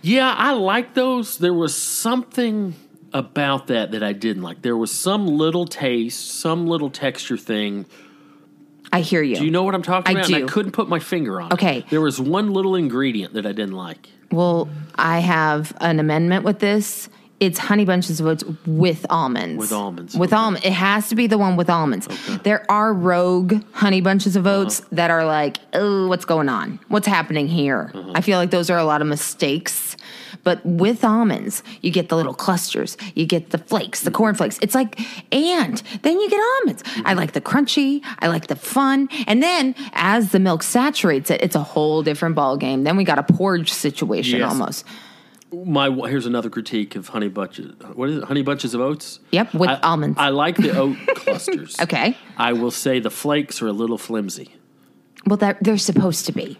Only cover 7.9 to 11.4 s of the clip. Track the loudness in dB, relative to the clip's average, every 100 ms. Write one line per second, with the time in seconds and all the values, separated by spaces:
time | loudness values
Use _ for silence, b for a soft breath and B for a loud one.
7.9 | B B B B B B -20 -20 -20 -4
8.9 | -2 0 0 2 0 0 2 0 -2 0
9.9 | 0 2 2 2 0 0 -2 -2 -2 -2
10.9 | -2 -2 -2 -2 -4